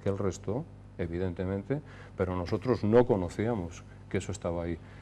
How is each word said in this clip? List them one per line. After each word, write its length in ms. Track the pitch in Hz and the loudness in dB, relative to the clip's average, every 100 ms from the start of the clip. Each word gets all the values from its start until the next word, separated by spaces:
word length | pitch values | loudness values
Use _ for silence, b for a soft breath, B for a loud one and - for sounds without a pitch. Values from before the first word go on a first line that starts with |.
que 80 | 101 | -4
el 80 | 98 | 0
resto, 480 | 101 90 - 113 165 - - - | -2 -2 -4 -4 -4 -12 -16 -6
evidentemente, 840 | 87 85 92 87 92 98 98 139 - B B - | -4 -2 -2 -2 -2 -2 0 -4 -4 B B -2
pero 180 | 92 90 | 0 0
nosotros 480 | 85 107 113 110 | 0 0 2 2
no 220 | 104 117 123 | 8 8 8
conocíamos 760 | 107 87 - 107 117 85 - - B - | 4 2 0 0 0 -2 -8 -16 B -4
que 80 | 98 | -2
eso 140 | - | -2
estaba 320 | 95 92 85 | -4 -2 -2
ahí. 120 | 85 82 B B | -2 -4 B B